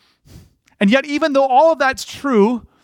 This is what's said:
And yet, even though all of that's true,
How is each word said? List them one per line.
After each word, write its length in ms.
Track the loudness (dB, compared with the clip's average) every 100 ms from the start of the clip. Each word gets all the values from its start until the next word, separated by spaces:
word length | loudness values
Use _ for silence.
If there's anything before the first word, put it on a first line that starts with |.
| _ _ _ -20 _ _ _ -4
And 100 | 0
yet, 160 | 0 -2
even 260 | -4 -2
though 140 | 0 2
all 260 | 4 2
of 60 | 2
that's 260 | -2 -4
true, 640 | -12 -10 -2 0 0 -2 -10 _